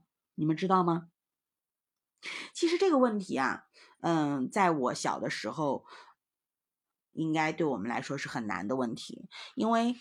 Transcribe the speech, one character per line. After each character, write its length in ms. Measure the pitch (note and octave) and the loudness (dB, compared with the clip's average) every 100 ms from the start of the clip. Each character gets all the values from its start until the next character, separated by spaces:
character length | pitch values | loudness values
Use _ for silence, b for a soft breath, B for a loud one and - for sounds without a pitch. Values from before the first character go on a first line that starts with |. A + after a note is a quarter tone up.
| _ _ _ - | _ _ _ -2
你 100 | D#3 | 0
们 100 | D#3 | 2
知 120 | F#3 | 4
道 160 | F#3 | 4
吗？ 260 | F3 E3 E3 _ _ _ _ _ _ _ _ _ _ _ B B B | 4 0 -4 _ _ _ _ _ _ _ _ _ _ _ B B B
其 140 | - E4+ | -2 2
实 100 | F4 | 4
这 120 | F#4+ | 4
个 80 | C#4+ | 6
问 200 | B3 G#3+ | 4 2
题 180 | F#3 F3+ | -2 0
啊， 280 | B2+ - - b b b | 0 -2 -8 b b b
嗯， 480 | E3 E3 D3 C#3+ B2+ | 0 2 2 0 -2
在 220 | - F#3 | 2 4
我 220 | D#3+ B2 | 4 0
小 260 | - D3 C#2+ | -2 -2 -2
的 100 | A2+ | -4
时 200 | - - | -4 -6
候， 360 | B2+ D3 - - B B B _ _ _ _ _ _ _ _ _ | -4 -2 -4 -8 B B B _ _ _ _ _ _ _ _ _
应 200 | - D#3+ | -6 -2
该 200 | D#3 D#3 | 0 0
对 140 | E3 D#3+ | 0 0
我 120 | A#2+ | 0
们 120 | G#2 | -4
来 120 | A#2 | -6
说 160 | C3+ C#3+ | -6 -8
是 100 | - | -6
很 180 | C3 A2 | -8 -6
难 220 | F#2 G2 | -6 -4
的 80 | C3 | -2
问 180 | A#2+ | -4
题， 360 | - - - - B B B | -6 -12 -16 -18 B B B
因 140 | A3 | 0
为， 260 | A#3 A#3 A#3+ | 2 0 -2